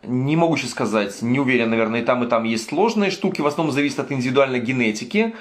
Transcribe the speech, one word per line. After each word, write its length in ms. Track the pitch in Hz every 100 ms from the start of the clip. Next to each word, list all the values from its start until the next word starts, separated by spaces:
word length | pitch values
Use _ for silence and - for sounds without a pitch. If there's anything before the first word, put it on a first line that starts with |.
не 320 | - 127 135
могу 220 | 160 165 -
щас 140 | 123
сказать, 520 | - 110 107 98 -
не 160 | 117 135
уверен, 320 | 131 123 113
наверное, 300 | 113 110 117
и 40 |
там, 200 | 120 123
и 20 | 117
там 160 | 117
есть 260 | 113 110 -
сложные 440 | 151 220 214 196
штуки, 280 | - 185 -
в 60 | 147
основном 260 | 147 156
зависит 280 | 135 143 -
от 100 | 131
индивидуальной 480 | 135 123 131 131 123
генетики. 800 | 113 131 110 104 117 208 226 226